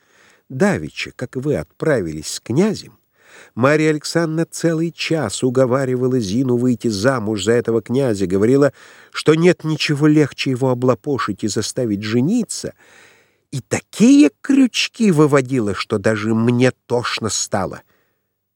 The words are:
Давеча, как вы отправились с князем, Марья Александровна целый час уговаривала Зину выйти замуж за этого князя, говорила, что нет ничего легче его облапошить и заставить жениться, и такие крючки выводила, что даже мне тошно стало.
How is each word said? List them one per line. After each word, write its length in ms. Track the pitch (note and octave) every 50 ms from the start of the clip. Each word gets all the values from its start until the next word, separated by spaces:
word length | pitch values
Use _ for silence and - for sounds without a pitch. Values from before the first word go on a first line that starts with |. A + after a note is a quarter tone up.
| _ _ _ _ _ _ _ _ _ -
Давеча, 640 | C3+ C3 F#3 G#3 E3 F#2 D2+ C#2+ - - - -
как 240 | - - B2+ - -
вы 180 | B2+ B2+ D3+ C3
отправились 720 | E2 D2 _ _ - D3 D#3+ C#3+ A#2 F2+ D#2+ D#2 D#2 D2
с 140 | - - -
князем, 580 | - - A2+ C#3+ G3 A3 F3 - - B2 _ _ _ _ _ _ _ _ - - - _ -
Марья 360 | A2 A#2+ C#3 D3+ D#3 D#3 D#3
Александровна 560 | D3+ D3+ - - - E3 E3+ D#3 D#3 E3 E3 -
целый 400 | - - - E3 E3 D#3+ E3+ E3+
час 540 | - - - - E3 D#3+ C3+ G2+ - - -
уговаривала 720 | C3 B2 C3 C3 A#2+ B2 C3+ C3+ B2+ B2+ B2 B2+ B2+ B2+ B2+
Зину 380 | A2 F#2 G2 B2+ C#3 B2+ A#2+
выйти 320 | A#2+ B2 B2+ B2 - - A#2+
замуж 560 | G#2+ F#2+ G2+ C3+ C3+ A#2+ G#2 G#2 A2 G2+ F#2
за 80 | G#2+
этого 300 | A#2 A#2+ A2 - A2+ A2+
князя, 440 | - - A#2+ C3+ C#3 B2 G#2 G2 G2
говорила, 460 | F2 F#2 G2 G#2 A2+ C3+ C#3 C#3+ C#3 - - - - - - - _
что 240 | - - - D3+ D#3+
нет 260 | D#3+ E3+ F3+ E3 -
ничего 460 | - D#3 D#3 C#3+ - - D3+ C3+ D3+ D3+
легче 420 | D3+ D3+ D3 C3+ - - - C#3
его 200 | C3 A#2+ C3+ C3
облапошить 720 | B2+ B2 B2+ B2+ A#2+ - - D3 C#3 A2+ - - G2 - -
и 40 | G#2+
заставить 540 | - A#2 G#2 - - - B2+ A2 G2+ G2
жениться, 720 | G#2+ G#2+ A2+ B2 B2+ D#3+ A3+ B3 G#3+ - - - - - - _ _ _ _ - - _ _ _ _ _ _ _ _ _
и 80 | - C3+
такие 720 | - - - - - _ - - G3+ B3 C#4+ C#4+ D4+ - - _
крючки 720 | - - C4+ C4+ C4+ A#3 - - - - - - A3+ G3+
выводила, 600 | E3 D3 D#3 C#3+ C#3+ C#3 C3 B2 C3+ B2+ G#2+ G2+
что 260 | F#2 - - - A2 G#2+
даже 360 | G2 A2+ A2 G#2 G#2 A2 A2+
мне 380 | A2+ A2+ A#2+ B2 B2 B2+ B2+ - _ _
тошно 420 | - A#2+ B2 A2+ - - - A#2 G#2
стало. 540 | - - - - - G2+ F#2 D#2 C2+ - - _ _ _ _ _ _ _ _ _ _ _ _ _ _